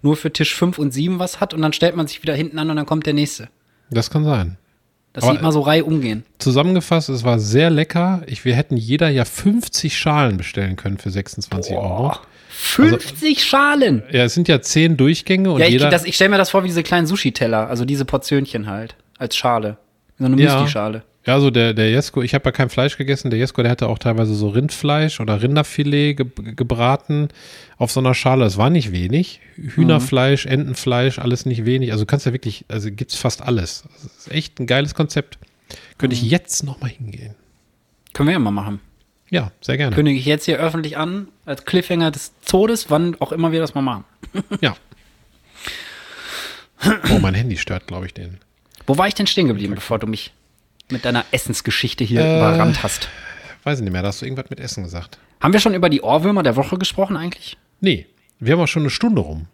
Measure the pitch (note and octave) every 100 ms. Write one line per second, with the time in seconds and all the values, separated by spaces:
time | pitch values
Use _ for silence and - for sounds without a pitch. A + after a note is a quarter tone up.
0 | C#3+ D3+ D#3+ - D3+ - F3 F3+ D3 B2+
1 | E3 F#3 F3+ - G3+ D#3+ D#3 D3 E3+ E3+
2 | D3+ - D#3 C#3+ D#3+ D#3 D#3 D3+ D3 D#3
3 | D3+ D3 D3 - A2+ _ _ _ _ A#2
4 | A#2 D3+ D3+ C3 F2 F#2 _ _ _ _
5 | _ - A#2+ D3 D#3+ D3+ C#3+ D#3+ D#3+ D#3
6 | B2 A2 - _ C#3 B2+ E3 F#3 - E3
7 | D3+ C3 B2 A#2 G#2 A#2+ E3 D3+ D#3+ F3
8 | F3+ F#3 D#3 B2+ B2+ B2 - B2+ A2 D3
9 | E3 C3+ - - G3+ A3 A3+ - D#3+ -
10 | D#3+ D3+ C3 F#2+ E2+ - G2 F#2 G2+ G2
11 | G#2 G2 - - - F#2+ F#2 G2+ F#2+ F2+
12 | C3+ - - - - - - - D4+ F4
13 | - - D#4 C#4+ - C4+ C#4+ D4 B3 B2
14 | G#2 B2+ B2 E3+ E3+ D3 - D#3 E3 D3+
15 | C3+ E3 - F#3+ F#3+ D#3 E3 B2 D3 E3+
16 | E3+ - F#3+ G3+ F#3 G3 F#3 E3+ D#3+ F3
17 | D#3 G3 C3 - A#2 A2+ A2 A#2+ B2 C#3
18 | C3+ C#3 - C#3+ C3+ A#2 G#2+ G2+ A2+ -
19 | _ _ B2 - B2+ A#2 G#2+ G#2+ _ _
20 | _ _ C3 C3 C#3+ C3+ C#3+ A2 G#2 A2
21 | - _ - C3+ C#3 A#2+ A#2 A2 A2 A#2+
22 | C#3+ - B2 C#3 C3+ - B2+ - C#3 -
23 | C#3 C#3 C3+ A2+ B2+ - A#2+ B2 A2+ A2
24 | A#2 A2+ A2 G#2 G#2 G#2+ D3 - D3 D3
25 | D#3 - A2 G#2 B2 D3 D3 - C#3+ C#3+
26 | D3 C#3+ B2 - A2 A2+ A#2+ A#2 A#2+ C#3
27 | - D3 D3 - - - - _ A#2+ -
28 | B2+ B2 C3 C3 A#2 F#2+ A#2+ E3+ A2 F2
29 | F2+ C#3 F3+ - - - C#3+ - E3 D#3
30 | B2+ C3 C3 C#3 - C3 D3 B2 - A#2+
31 | C3 B2 A#2+ B2 C3 A#2 A2+ C3 B2 G#2+
32 | G#2 C#3+ C3 B2+ A2+ G2+ - G#2+ G#2 G2+
33 | B2+ - C3 - - A#2 F2 - - _
34 | - _ - - - - B2 B2 C#3+ -
35 | D#3 - - - - _ _ - - _
36 | C3 B2 A#2 F3 - - C#3+ C3 B2+ -
37 | A2+ G#2 A2+ G#2 _ _ _ _ _ _
38 | _ - C#3+ F3+ A2 G2+ G2+ G2+ - _
39 | _ _ _ F3+ G#2 _ - C3 C#3+ A2
40 | D3 C3+ C3 D3 - C#3+ D#3+ D#3+ D3+ C#3+
41 | D#3+ F#3+ G3 _ - C#3 - F#3 E3+ F3
42 | E3 D3 - _ - F#3 A3 A#3 - D3+
43 | F3 E3 - D#3+ E3 D#3+ D#3 C#3+ C3+ A2
44 | - _ - F#3+ - G3 C#3+ F#2+ _ _
45 | _ _ _ _ _ - - - - -
46 | - - - - - - - _ E3+ G#3+
47 | - G#2 F#2+ F#2 A#2+ F2+ - F#2 - F#2
48 | F#2 - F2 F#2 _ _ _ _ - C#3
49 | G3 - G3+ - D#3+ G#2 G2+ F#2+ - A2+
50 | G#2+ A2 - _ _ _ _ _ _ B2+
51 | B2 A#2+ - B2+ - A2+ - - B2+ -
52 | A2 A#2+ D#3+ D#3+ D#3+ D#3+ - D#3 - -
53 | - - - - - - - C#3 G2+ F2+
54 | G2 G2 B2 C3 C3 - B2+ - F2+ E2+
55 | - - _ _ D3 G3+ A3 F#3 F3 C#3+
56 | A2 C#3+ F3+ G3+ D3+ A#2 C#3 F#3 F#3+ -
57 | G3 F3+ E3+ - - - _ _ F#3+ A#2
58 | - _ _ _ A2+ E3 D#3+ E3 D3 -
59 | A#3 F#3+ E2 D#2 E2